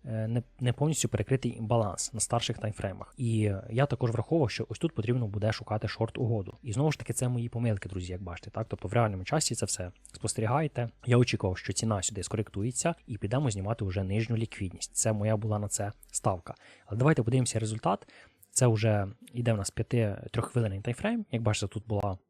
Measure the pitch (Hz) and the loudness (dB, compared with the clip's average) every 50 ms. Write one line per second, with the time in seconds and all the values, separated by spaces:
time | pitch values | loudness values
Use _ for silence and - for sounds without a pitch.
0 | - 131 110 110 110 110 117 120 - - _ - 127 123 117 - 147 156 156 - | -8 -4 -4 -4 -2 0 -2 -2 -2 -4 _ -2 0 0 2 2 2 2 2 0
1 | - 123 - - 104 - 135 127 - 120 117 - 113 107 120 117 107 101 87 - | 0 0 0 0 2 2 0 2 2 -2 -4 -2 0 2 4 4 4 2 -2 -4
2 | - - - 113 - - - 117 - - 113 - - 107 104 - - 98 95 98 | -6 -6 -4 -4 -2 0 0 0 0 0 -4 -4 -4 -6 -4 -4 -6 -6 -6 -6
3 | 101 - - - 127 117 113 110 107 104 98 95 - - 110 120 143 143 - - | -12 -16 -6 -4 0 2 2 4 4 2 2 -2 -6 -4 2 2 2 2 2 0
4 | 127 113 113 - - - 160 170 147 107 - - 113 - - - - 165 - - | 0 0 0 0 0 2 2 2 2 2 0 -4 -6 -6 -4 -2 -2 -2 0 0
5 | 101 110 123 127 120 101 101 107 101 110 110 - 113 - 107 110 - 107 - - | 0 2 2 2 0 -2 -2 0 0 0 0 0 -2 -2 -2 -2 -2 -4 0 -2
6 | 113 107 - - 127 110 113 107 95 - - - - 127 98 123 147 156 143 - | -2 -2 0 -2 0 0 0 0 -2 -6 -12 -12 -8 -4 0 2 2 2 2 0
7 | - - 120 - 127 123 123 120 117 113 - 117 120 117 110 101 - 92 92 95 | -4 -6 -2 -2 0 0 0 -2 -2 -4 -2 0 2 2 0 0 -2 -6 -6 -6
8 | 90 90 90 90 95 87 87 - - 107 - 107 110 - - - - 95 - 120 | -6 -6 -6 -8 -8 -8 -10 -10 -12 -10 -6 -6 -4 -4 -6 -6 -6 0 2 4
9 | 117 107 98 95 92 - 147 156 - - 120 - 120 - - - 90 90 - _ | 4 4 0 -4 -4 -2 0 0 0 0 -2 -2 -2 -4 -4 -6 -6 -10 -10 _
10 | _ - - - - 107 - - 110 107 123 147 160 147 _ - 120 117 - _ | _ -20 -14 -6 -6 -4 -2 -2 0 0 2 0 0 -2 _ -4 -4 -4 -6 _
11 | - 120 123 120 120 - - - - 95 90 - - - 104 - - 113 107 98 | 2 6 6 6 6 6 2 0 0 0 -2 -2 -4 -6 -4 -2 0 0 0 0
12 | - - 110 98 90 - - 107 104 - - 101 101 123 123 - - 170 170 - | -2 -4 -4 -6 -6 -2 -2 -2 -2 -2 -4 -2 -2 -2 -2 0 -2 -2 -2 -2
13 | _ - 120 101 - 101 117 131 151 127 98 98 95 101 117 - 110 95 90 104 | _ -10 -8 -6 -2 0 0 2 2 2 0 0 -2 -2 -2 -2 -2 -2 0 0
14 | 98 95 98 107 113 117 117 110 113 - - - 98 90 - - - - - - | 0 2 0 0 2 0 0 0 0 -4 -4 -6 -6 -6 -6 -10 -14 -6 -4 0
15 | - 113 110 104 104 107 110 104 110 110 104 104 104 101 - - 101 101 - _ | 2 2 2 2 2 2 2 2 0 0 0 0 -2 -4 -4 -4 -4 -6 -6 _
16 | - _ - - - 113 95 87 - - - - - - - - _ - 101 110 | -20 _ -8 0 0 0 0 0 -6 -14 -16 -16 -16 -20 -20 -20 _ -6 -2 2
17 | 127 151 160 143 110 117 127 131 123 - - 113 110 107 110 107 - 165 196 - | 4 4 4 4 2 2 4 2 2 2 0 -2 -2 -2 -4 -2 0 0 0 0
18 | - - - - - - _ _ - _ - - 131 123 110 104 110 110 107 104 | -4 -18 -20 -20 -20 -20 _ _ -20 _ 2 4 6 6 6 6 4 4 4 4
19 | 98 98 101 _ - - - 117 120 120 113 104 98 - _ - 120 _ - 120 | 2 -2 -6 _ -20 -10 -6 -2 2 2 2 2 0 -4 _ -4 -4 _ 2 2
20 | 113 104 98 - - - - 117 - - - 123 113 104 95 98 - 123 120 - | 2 2 0 -4 -8 -4 -2 -2 -2 0 0 0 0 2 -2 -2 -4 -4 -4 -2
21 | - 208 240 233 208 _ - 117 113 110 107 - 104 98 - 107 - 107 107 101 | -2 -2 -2 -2 -4 _ -4 0 2 2 2 2 -2 -4 -4 -8 -4 -2 -2 0
22 | 104 101 92 95 _ | 0 0 -2 -6 _